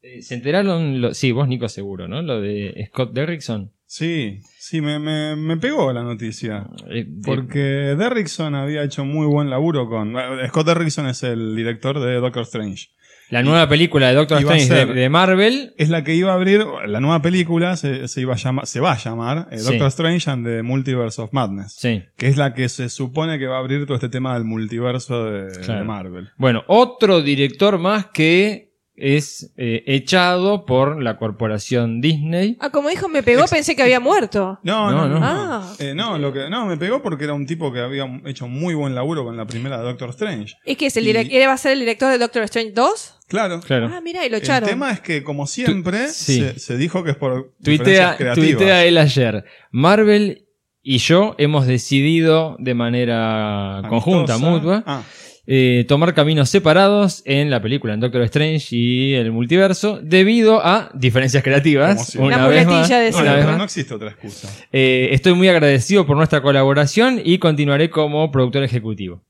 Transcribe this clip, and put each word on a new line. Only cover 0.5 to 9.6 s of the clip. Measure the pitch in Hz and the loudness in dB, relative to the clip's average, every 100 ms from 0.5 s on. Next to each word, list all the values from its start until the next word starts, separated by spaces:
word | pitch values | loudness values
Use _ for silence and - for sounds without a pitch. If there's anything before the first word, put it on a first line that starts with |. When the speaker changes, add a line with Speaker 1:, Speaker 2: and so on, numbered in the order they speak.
| 175 196 170 160 131 | -2 0 0 -2 -2
Speaker 1:
Lo... | 120 | -4
sí, | - 131 | 0 0
vos, | 117 143 | 0 0
Nico, | 127 117 | -2 -6
seguro, | - 101 92 90 | -8 -12 -12 -10
¿no? | 110 | -8
Lo | 170 117 | -6 -4
de | 101 104 101 - 104 | -4 -6 -8 -10 -12
Scott | - 127 | -6 -6
Derrickson. | 123 156 165 - 110 98 _ _ | -4 -6 -8 -8 -8 -10 _ _
Speaker 2:
Sí, | - 160 165 113 101 - _ | -8 -6 -4 -6 -10 -20 _
sí, | - 160 | -8 -6
me, | 147 151 | -4 -4
me, | 151 156 151 151 | -4 -4 -4 -6
me | 156 165 | -4 -4
pegó | 240 302 147 | -4 -2 -2
la | 120 | -2
noticia. | 120 113 113 110 113 104 98 50 - | -6 -8 -10 -8 -8 -8 -12 -18 -10
Speaker 1:
Eh, | 113 113 | -10 -8
de | 80 202 | -10 -6
Speaker 2:
Porque | 135 127 143 | -4 -4 -4
Derrickson | 139 139 143 143 226 240 170 - 156 143 | -2 -2 -2 -2 -2 -2 -6 -6 -6 -4
había | 139 151 143 | -4 -4 -4
hecho | 139 | -6
muy | 139 147 151 | -6 -2 0
buen | 147 147 | 0 0
laburo | 131 | 0